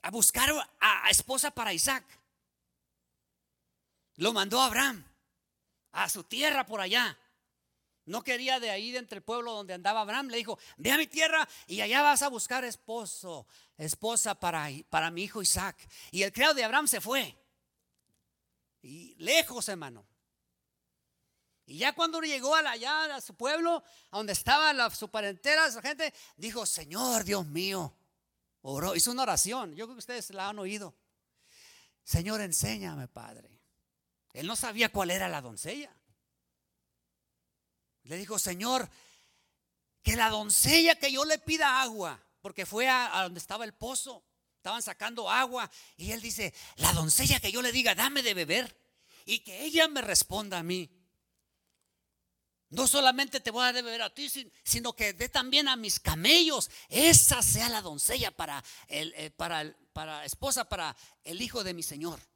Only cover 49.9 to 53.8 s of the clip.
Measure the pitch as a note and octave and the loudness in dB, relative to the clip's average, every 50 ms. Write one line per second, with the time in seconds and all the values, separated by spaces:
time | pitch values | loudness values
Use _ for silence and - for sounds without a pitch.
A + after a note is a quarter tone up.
49.9 | D4 C4+ - - F3+ - - - F#3 G3+ G#3+ G3+ F#3+ F3 E3 E3+ F3+ F#3 E3+ C3+ | 2 -4 -4 2 2 2 2 2 -2 -6 -4 -4 -6 -6 -2 -2 -4 -4 -4 -8
50.9 | _ _ _ _ _ _ _ _ _ _ _ _ _ _ _ _ _ _ _ _ | _ _ _ _ _ _ _ _ _ _ _ _ _ _ _ _ _ _ _ _
51.9 | _ _ _ _ _ _ _ _ _ _ _ _ _ _ _ _ - F#3+ C4+ B3+ | _ _ _ _ _ _ _ _ _ _ _ _ _ _ _ _ -2 0 2 4
52.9 | C4 C#4+ C#4 C4 B3+ C4 C#4 C4 - C4 - A#3 G#3+ A#3+ B3+ B3 A#3+ B3 | 4 6 4 4 4 4 -2 -2 -4 -6 -6 -4 -2 0 0 0 0 -2